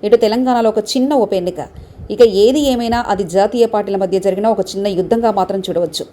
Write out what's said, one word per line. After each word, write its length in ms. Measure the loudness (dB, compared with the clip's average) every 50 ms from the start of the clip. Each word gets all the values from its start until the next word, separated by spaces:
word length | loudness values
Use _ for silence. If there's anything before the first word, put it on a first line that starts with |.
| 4
ఇటు 120 | 4 4
తెలంగాణలో 540 | 4 4 0 0 0 0 0 0 2 2 2
ఒక 100 | 0 0
చిన్న 340 | -4 -2 -2 0 0 2 2
ఉప 200 | 0 0 2 0
ఎన్నిక. 280 | -2 -2 -4 -6 -6 -12 -12 -14 -20 -20 -20 -20 -18 -12 -10
ఇక 100 | 2 4
ఏది 380 | 4 4 6 4 4 4 4 4
ఏమైనా 460 | 2 0 0 0 -2 -2 -2 -2 -2
అది 160 | -2 -2 -2 -2
జాతీయ 420 | -2 2 2 2 2 2 2 0
పార్టీల 300 | 2 2 -2 -2 -2 -2
మధ్య 240 | -2 -2 0 -2 0
జరిగిన 280 | 0 0 -2 0 0
ఒక 120 | 0 0 0
చిన్న 280 | -2 -6 -4 -8 -6
యుద్ధంగా 440 | -4 -2 -4 0 0 0 0 0 0
మాత్రం 280 | 0 0 -2 -2 -4 -6
చూడవచ్చు. 460 | -4 -4 -2 -2 -2 -2 -4 -8 -12 -12